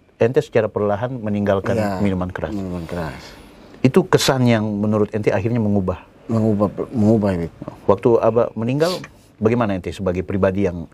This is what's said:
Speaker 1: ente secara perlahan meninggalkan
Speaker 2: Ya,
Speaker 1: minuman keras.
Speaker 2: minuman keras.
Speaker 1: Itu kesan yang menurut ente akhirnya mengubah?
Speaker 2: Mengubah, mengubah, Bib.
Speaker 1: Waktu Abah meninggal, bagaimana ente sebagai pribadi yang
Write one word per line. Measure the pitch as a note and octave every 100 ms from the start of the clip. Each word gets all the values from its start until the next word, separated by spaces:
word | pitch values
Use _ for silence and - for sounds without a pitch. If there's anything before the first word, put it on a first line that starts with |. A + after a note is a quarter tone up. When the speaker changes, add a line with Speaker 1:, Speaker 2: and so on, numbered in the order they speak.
| _ _
Speaker 1:
ente | A#2 C3+
secara | C#3+ A#2+ G#2+
perlahan | - G#2 G2+ B2
meninggalkan | C3 G#2+ G#2 G2+ G2 F#2+ A2+
Speaker 2:
Ya, | G#2+ F#2+
Speaker 1:
minuman | G2+ F#2 F2+
keras. | F2 D#2
Speaker 2:
minuman | G2+ F#2+ F2
keras. | E2 F2 D#2+ D#2 - - - - - -
Speaker 1:
Itu | C3 F#3+
kesan | F3+ C#3+ - C3+
yang | B2 A2+ G#2+
menurut | G#2 G#2 G#2+ G#2
ente | G#2+ G#2+
akhirnya | G#2 G#2 A#2+
mengubah? | G#2 G2+ F#2 F2+ - - -
Speaker 2:
Mengubah, | A2+ A2 G2+ G2+ - D#2+
mengubah, | B2+ G#2 A2+ G2+ F2+
Bib. | E2 - - -
Speaker 1:
Waktu | - G2 B2+ A2+
Abah | A2+ A2+ A#2
meninggal, | - A#2 C#3 E3 F3+ C3+ - _ _
bagaimana | G#2+ A#2+ A2+ F#2+
ente | F2+
sebagai | E2 F#2 F2+
pribadi | F2 F#2+ F#2+ F#2+
yang | F#2+ E2+ D#2